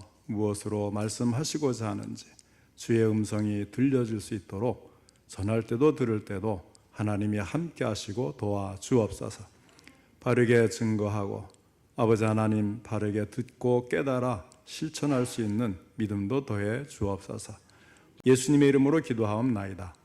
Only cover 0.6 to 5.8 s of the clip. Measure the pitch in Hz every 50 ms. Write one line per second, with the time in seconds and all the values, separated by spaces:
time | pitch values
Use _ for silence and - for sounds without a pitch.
0.6 | - 104 104 104 104 104 101 104 107 110 - - 120 120 113 127 160 - - 151
1.6 | 147 131 120 107 113 107 104 104 107 107 113 - - - - - _ _ _ _
2.6 | _ _ _ - - - 117 113 113 110 107 110 104 98 107 107 107 104 104 101
3.6 | 101 - - 120 127 143 131 127 120 110 113 101 - - 110 98 - - 101 95
4.6 | 117 123 98 - - - _ _ _ _ _ _ _ _ - - 98 107 113 117
5.6 | 110 - 120 117